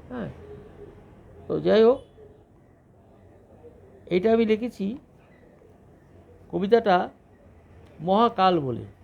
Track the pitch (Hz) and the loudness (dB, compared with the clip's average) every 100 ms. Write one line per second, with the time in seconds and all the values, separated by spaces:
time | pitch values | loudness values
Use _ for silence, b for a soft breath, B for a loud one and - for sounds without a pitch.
0 | - 247 165 - - 415 - - - - | -16 -12 -12 -12 -18 -20 -20 -20 -20 -20
1 | - - - - - 156 160 208 226 277 | -20 -20 -20 -20 -8 -4 0 4 4 2
2 | - - - - _ _ _ _ _ _ | -4 -20 -20 -20 _ _ _ _ _ _
3 | - - - - - - - - - - | -20 -20 -20 -20 -20 -20 -20 -20 -20 -20
4 | - 180 220 226 220 214 240 - 196 269 | -6 -2 0 0 2 -2 -4 -8 -8 -10
5 | - - - - - - - - - - | -16 -20 -20 -20 -20 -20 -20 -20 -20 -20
6 | _ - - - - 175 196 233 220 180 | _ -20 -20 -20 -10 -6 2 2 4 2
7 | - - _ - - - - - - - | 0 -10 _ -20 -20 -20 -20 -20 -20 -10
8 | 160 196 233 233 185 175 135 113 104 - | -2 2 2 4 2 2 -2 -6 -10 -18